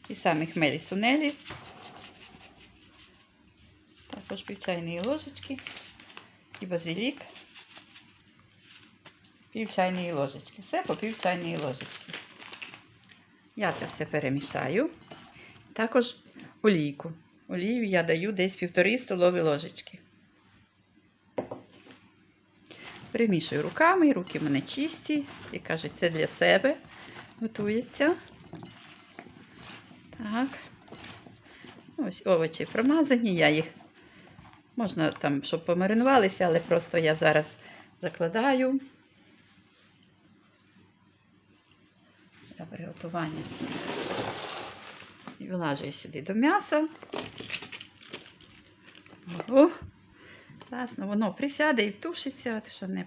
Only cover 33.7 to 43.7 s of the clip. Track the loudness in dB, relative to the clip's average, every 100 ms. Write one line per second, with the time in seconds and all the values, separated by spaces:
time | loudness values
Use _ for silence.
33.7 | -8 -20 -20 -20 -20 -20 -20 -20 -20 _
34.7 | -4 -2 0 0 0 0 0 -2 -2 2
35.7 | 2 4 4 6 8 6 4 4 4 4
36.7 | 2 2 2 2 4 6 4 2 -6 -20
37.7 | -20 -20 _ -8 -2 -2 2 4 4 4
38.7 | 0 -4 -14 _ _ -20 -20 _ -20 _
39.7 | _ _ _ _ _ _ _ _ _ _
40.7 | _ -20 _ _ _ _ _ _ _ _
41.7 | _ _ _ _ _ -20 -20 -20 -16 -14
42.7 | -12 -12 -12 -8 -4 -4 -6 -10 -8 -8